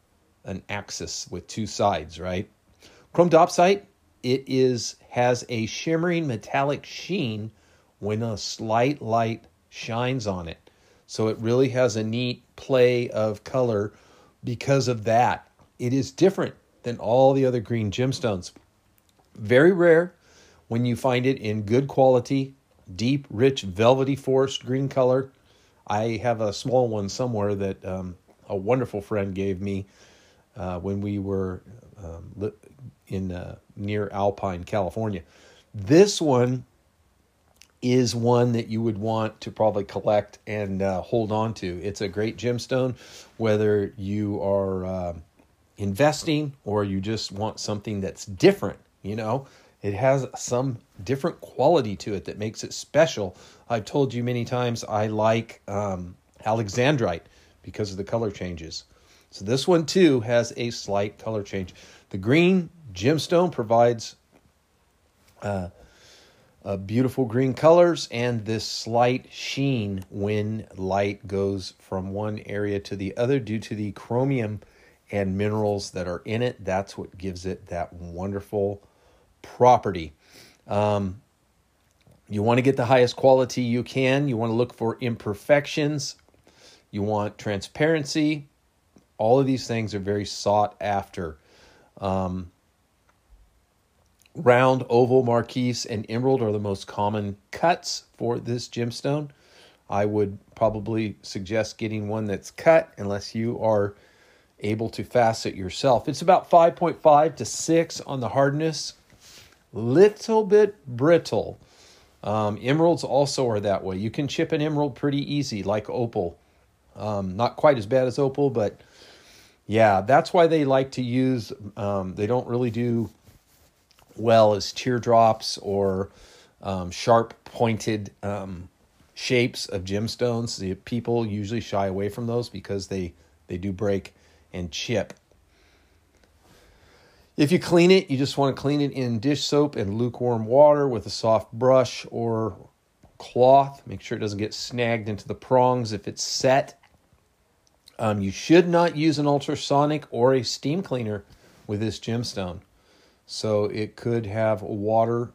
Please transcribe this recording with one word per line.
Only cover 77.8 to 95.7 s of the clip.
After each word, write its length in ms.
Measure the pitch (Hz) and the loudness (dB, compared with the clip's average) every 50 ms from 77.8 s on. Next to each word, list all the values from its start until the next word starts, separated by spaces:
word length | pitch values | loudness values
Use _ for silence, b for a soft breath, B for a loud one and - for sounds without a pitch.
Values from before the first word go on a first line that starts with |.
| 85 - - | -6 -8 -10
wonderful 880 | 87 87 87 85 87 92 101 98 98 98 - - 104 98 101 101 101 b b b b b b b b b b b _ - | -16 -16 -14 -10 -8 -8 -6 -6 -8 -8 -6 -4 -2 -2 -2 -2 -6 b b b b b b b b b b b _ -20
property. 680 | - - - 123 123 123 113 - 110 92 87 80 76 - b b b b b b b b b b - | -14 0 6 8 8 8 6 4 0 -4 -4 -6 -10 -14 b b b b b b b b b b -4
Um, 540 | 104 101 104 107 104 101 98 95 90 110 _ _ _ _ _ _ _ _ _ _ _ _ _ _ _ _ _ _ _ _ _ - | -2 0 2 2 2 0 -2 -4 -6 -10 _ _ _ _ _ _ _ _ _ _ _ _ _ _ _ _ _ _ _ _ _ -8
you 140 | 104 104 104 | -4 -2 2
want 140 | 117 120 127 | 4 4 4
to 40 | 123 | 4
get 140 | 139 131 135 | 4 2 2
the 80 | 123 | 2
highest 300 | 110 117 104 98 98 - | 4 6 6 6 4 2
quality 460 | - - 135 131 131 131 120 - 131 | 4 6 6 6 6 4 0 -2 -2
you 220 | 127 120 117 123 120 | -2 0 0 -2 -2
can. 440 | - - 131 135 131 131 139 147 143 | -4 -2 0 2 2 2 2 2 0
You 100 | 123 110 | -2 -2
want 120 | 117 113 | -2 -2
to 60 | 110 | 0
look 180 | 117 123 120 - | 0 0 -2 -2
for 240 | - 113 113 107 - | -4 -4 -4 -4 -2
imperfections. 1160 | 127 120 117 110 - 110 101 - - - 147 143 143 - - 160 147 147 151 143 143 - - _ _ _ _ _ _ b b b b b b b b b | -4 -6 -6 -4 -6 -6 -6 -6 2 2 2 2 2 -2 -4 -2 -2 -2 -2 -4 -6 -8 -12 _ _ _ _ _ _ b b b b b b b b b
You 120 | - 101 101 | -6 -4 -2
want 340 | 104 107 104 104 107 - - | -2 0 -2 -2 -4 -6 -8
transparency. 1120 | - 110 104 98 - - - - 151 160 165 156 143 143 - 160 151 151 156 147 143 - _ _ _ _ _ _ _ _ _ - _ _ _ - | -6 -4 -4 -4 -6 -8 -4 0 2 2 2 0 0 -2 -2 0 0 0 0 -2 -6 -16 _ _ _ _ _ _ _ _ _ -20 _ _ _ -2
All 220 | 107 110 123 139 | 2 4 4 4
of 60 | 139 | 4
these 220 | 131 131 120 - - | 2 0 -2 -2 -4
things 260 | 120 113 110 101 107 | -4 -4 -4 -4 -6
are 60 | 101 | -6
very 260 | 92 101 104 104 101 | -4 -2 -2 -2 -4
sought 500 | - - - - 104 101 104 104 104 - - | -6 -8 -6 -2 0 2 2 2 0 -2 -6
after. 580 | - 104 101 98 95 - - - 90 80 78 b b b b b b b b b b b b - | -4 -2 -2 -2 -4 -6 -10 -10 -10 -10 -10 b b b b b b b b b b b b -8
Um, 520 | 98 98 95 95 92 90 90 92 90 87 _ _ _ _ _ _ _ _ _ _ _ _ _ _ _ _ - _ _ _ _ _ _ _ _ _ _ _ _ _ _ _ _ _ _ _ - | -4 -2 -2 -2 -2 -2 -4 -6 -10 -12 _ _ _ _ _ _ _ _ _ _ _ _ _ _ _ _ -20 _ _ _ _ _ _ _ _ _ _ _ _ _ _ _ _ _ _ _ -10
round, 520 | - 165 127 123 123 131 131 131 127 120 - | -2 4 6 6 6 6 4 4 2 0 2
oval, 340 | 117 120 127 120 127 131 127 | 4 4 4 6 4 4 4
marquise, 640 | 120 117 120 117 - - 127 123 123 | 4 2 0 0 -2 -4 -4 -2 -2